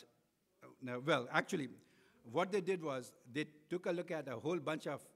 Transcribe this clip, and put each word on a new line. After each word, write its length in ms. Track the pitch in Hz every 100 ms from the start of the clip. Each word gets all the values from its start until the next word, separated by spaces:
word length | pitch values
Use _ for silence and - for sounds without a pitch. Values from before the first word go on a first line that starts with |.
| - _ _ _ _ _ 131 -
no, 200 | 127 123
well, 240 | 143 143 123
actually, 380 | 156 - 170 127 - - - - - 117
what 200 | 127 185
they 100 | 202
did 220 | 180 185
was 300 | 156 131 117 - 127
they 140 | 123 151 - -
took 180 | 175 190
a 60 |
look 180 | 175 170
at 160 | 160 135
a 100 | 117
whole 220 | 131 180
bunch 280 | 143 156 165
of 140 | 139 -